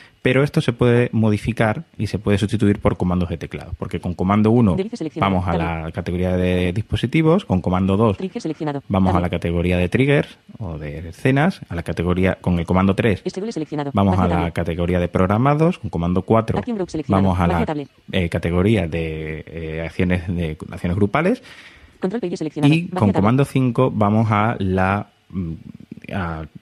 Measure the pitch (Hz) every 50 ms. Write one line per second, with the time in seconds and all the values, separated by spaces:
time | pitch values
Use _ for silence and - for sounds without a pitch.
0 | - - _ _ - 131 127 131 147 143 - 160 - - 120 - 123 123 120 120
1 | 123 - - 113 110 107 104 101 - - 107 - 117 107 107 95 - _ _ -
2 | 107 - - 95 104 104 101 95 104 95 - 101 107 101 101 - - - - -
3 | - 90 87 90 87 - 85 - - - - 73 - 85 87 - 98 98 - 85
4 | - 92 82 - 90 92 101 107 107 110 113 123 117 98 82 - - 226 - -
5 | 160 151 - 160 98 98 95 90 90 87 85 85 85 85 82 80 80 82 - -
6 | 87 87 87 90 90 90 90 90 90 90 90 90 90 90 87 107 - - - -
7 | - 120 - 160 160 156 170 202 - - 95 90 - 90 92 92 95 95 98 101
8 | 117 110 92 - 190 185 - - - 160 151 - 160 151 139 139 - - - 95
9 | 95 92 92 87 87 87 90 85 - 85 85 85 85 90 90 90 90 87 - 117
10 | 135 143 139 151 165 - - - _ - - - 107 87 80 73 76 73 73 80
11 | 92 82 82 - - 131 117 135 151 95 - - - - 87 85 - - 87 -
12 | 85 90 87 90 92 92 - - - 92 87 85 82 - 90 92 95 98 92 -
13 | 110 117 92 - - 185 - 185 202 233 - 160 151 - 156 151 143 143 - -
14 | 98 98 92 92 92 87 87 87 85 85 - - 85 87 82 87 87 85 90 90
15 | 87 85 - 90 92 92 101 110 131 143 147 147 160 170 185 - - 92 - 85
16 | 85 87 90 92 - - 110 113 110 - - - 202 247 233 202 180 - - 156
17 | 147 - 196 190 - 95 90 92 90 85 85 - 220 - 156 147 139 - _ _
18 | _ - - 95 87 82 - 85 82 85 87 90 92 107 117 98 87 80 76 82
19 | 80 80 78 78 78 78 78 78 - - 78 82 82 78 78 80 82 82 - -
20 | 92 90 92 87 82 98 87 87 85 78 78 - - - - - - 87 90 104
21 | 104 98 - 143 165 190 247 - - - - - - - - - - - _ -
22 | - 185 202 240 - 175 175 - 160 151 - 151 151 143 156 165 175 - 180 170
23 | 110 101 92 98 95 110 123 139 139 - - 135 127 127 117 - 127 127 - 104
24 | 104 101 107 110 113 107 110 104 104 117 117 - 98 92 92 95 92 95 98 104
25 | - - _ _ _ - - 95 90 80 78 - - - - - - - - -
26 | - - - 98 90 82 82 80 80 - - -